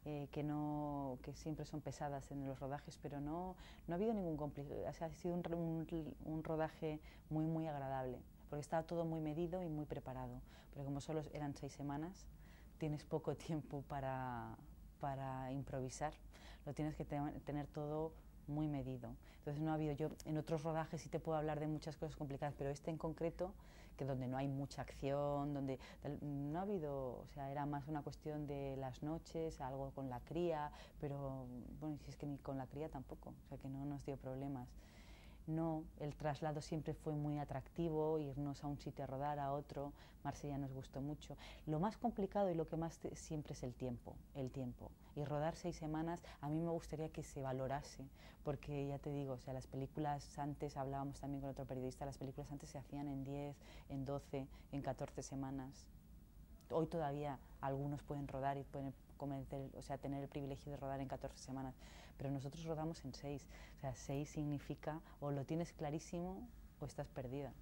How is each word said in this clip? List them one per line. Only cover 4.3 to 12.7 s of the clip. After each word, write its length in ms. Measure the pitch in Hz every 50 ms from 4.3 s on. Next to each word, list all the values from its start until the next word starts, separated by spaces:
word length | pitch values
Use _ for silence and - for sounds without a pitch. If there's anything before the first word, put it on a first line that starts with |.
| 156
compli-, 500 | 147 151 143 - - 143 143 120 107 92
o 60 | 90
sea, 140 | 139 - 170
ha 80 | 160 151
sido 200 | - - 180 175
un, 80 | 180 170 170 170
un, 600 | 170 170 165 165 160 160 - 175 165 156 - - - -
un 180 | - 156 160 156
rodaje 560 | - 160 156 156 156 - - 160 156 151 156 - - - - - -
muy, 160 | 151 156 156
muy 200 | 160 165 160 160
agradable, 520 | 160 147 143 135 135 135 131 131 127 123 120 - - - - - -
porque 100 | - 147
estaba 220 | 139 - - 165
todo 240 | 160 - 175 170 170
muy 160 | 165 160 160
medido 400 | 156 151 151 160 175 165 175 185
y 80 | 180 165
muy 160 | 156 151 151
preparado, 560 | - - 143 - 131 127 127 127 120 123 131 - - - - - -
pero 120 | - 143 139
como 160 | 139 143 139
solo 220 | - - 156 156 147 -
eran 220 | - 156 147 143 143
seis 180 | - 143 139
semanas, 540 | - - 139 143 143 143 156 175 190 - - - - - - - - - - -